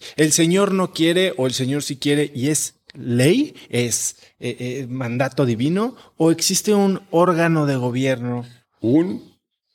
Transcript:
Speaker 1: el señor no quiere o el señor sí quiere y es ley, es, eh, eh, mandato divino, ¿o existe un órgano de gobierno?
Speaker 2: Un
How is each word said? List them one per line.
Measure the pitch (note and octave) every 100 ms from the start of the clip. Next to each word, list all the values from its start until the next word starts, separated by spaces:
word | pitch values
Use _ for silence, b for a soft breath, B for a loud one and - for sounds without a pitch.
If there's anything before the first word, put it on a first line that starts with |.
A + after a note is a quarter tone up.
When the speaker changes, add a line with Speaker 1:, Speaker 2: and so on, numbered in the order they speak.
| B -
Speaker 1:
el | D#3
señor | D3 E3 F#3+ G3+
no | F#3+ F3+
quiere | - D#3+ F3 F#3+ -
o | C3
el |
señor | A#2 B2+ C#3+
sí | - C3+
quiere | C#3+ C#3+ D3
y | C#3 C#3
es | D3+ - - _
ley, | - A#2+ A#2+ C3+ A#3 D4+ B B
es, | A#2+ A#2+ - - b b _
eh, | A#2+ A#2
eh, | B2 B2+ B2
mandato | C3 A#2+ A#2+ C3+ - C3
divino, | A2 C#3 F#3 A#3 B B -
¿o | D#3+
existe | E3 - F#3 -
un | G#3 G3 F#3 -
órgano | E3 F3+ E3 E3+ D#3+ D3
de | C3
gobierno? | B2 B2 C3+ B2+ A#2+ A#2+ B2 - _ _
Speaker 2:
Un | A2 D3 F3+ - - _ _ _ _